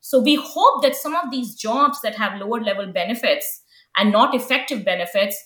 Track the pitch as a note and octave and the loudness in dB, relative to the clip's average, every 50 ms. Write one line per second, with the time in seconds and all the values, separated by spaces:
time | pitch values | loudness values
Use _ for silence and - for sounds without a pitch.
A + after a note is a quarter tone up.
0 | - - - C4 G#3+ C4+ C#4+ - - - - D#4 G4+ C#5 - B3 D4 C4 C4 - | -4 0 2 4 4 4 4 2 0 -4 0 4 4 4 6 4 2 0 0 -2
1 | - D4 D#4+ E4+ F4 B3+ B3+ B3+ B3 G#3 - - - A3 A#3+ C4+ C#4+ C#4 A#3+ - | -4 -4 -2 -2 -4 -4 -4 -6 -6 -8 -8 -8 -4 -2 2 2 2 2 2 -2
2 | - G#3+ G#3 G#3 G#3+ G3 G3 G3+ G3 G#3 A#3 A#3 A3 G#3 G3 G3 G3+ F#3 F3 F#3 | -6 -6 -4 -2 -4 -4 -4 -6 -6 -4 -4 -2 -2 -2 -2 -2 -4 -4 -4 -4
3 | F3 F#3+ A#3+ A#3+ - F#3+ D3 - - - - - _ _ _ _ _ _ - F#3 | -2 -2 -2 -2 0 0 0 0 -2 -6 -10 -12 _ _ _ _ _ _ -2 2
4 | G3+ G#3 G3+ G#3+ C4 C#4+ C#4 B3 B3 - B3+ C4+ C4 - C#4+ G#3+ F#3 G3 F3+ F3 | 2 4 4 4 4 4 2 0 -2 -2 -2 -2 -2 -4 -6 -4 -2 -2 -2 -2
5 | F3 E3+ - G3 G3+ G3+ - - - | -4 -2 -2 0 0 0 -2 -6 -12